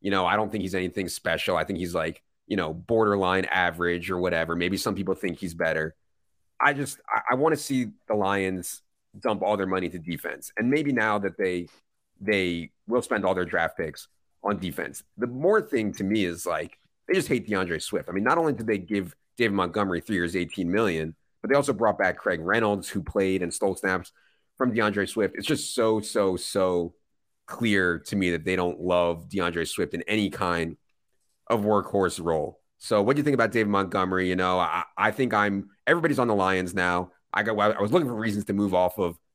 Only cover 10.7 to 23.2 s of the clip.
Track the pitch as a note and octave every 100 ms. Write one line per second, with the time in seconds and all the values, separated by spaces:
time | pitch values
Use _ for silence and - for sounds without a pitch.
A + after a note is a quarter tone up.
10.7 | D3 C#3+ B2 A2 G#2 G2 - F#2+ F2+ F2
11.7 | - _ _ _ - G2+ G2+ F2+ E2+ D#2+
12.7 | _ - B2 - G#2+ F#2+ F#2 E2+ E2+ E2
13.7 | - D#2 - - _ _ _ G2 F#2+ F2+
14.7 | - D2 - - - A#2+ B2+ F3 G#3+ -
15.7 | B2 G#2 - G2 G#2+ F2+ E2+ F2 D#2+ E2
16.7 | - _ _ - F#3 - B2 G2 G2 F2+
17.7 | D#2 - F#2+ E2 F#2+ A#2 E3+ D#3+ A2+ A2+
18.7 | G2+ F2 G2+ F2 - _ - A2+ G2+ F2
19.7 | G#2 G2 E2+ - F#2+ F2 F2+ E2+ - E2+
20.7 | G2+ G#2+ D#2+ D#2+ - _ _ G#2 C#3+ C3+
21.7 | G#2 A2 G2+ F#2+ F2+ G#2 E2+ E2+ A2+ G#2+
22.7 | G2+ - G2+ D#2 G2+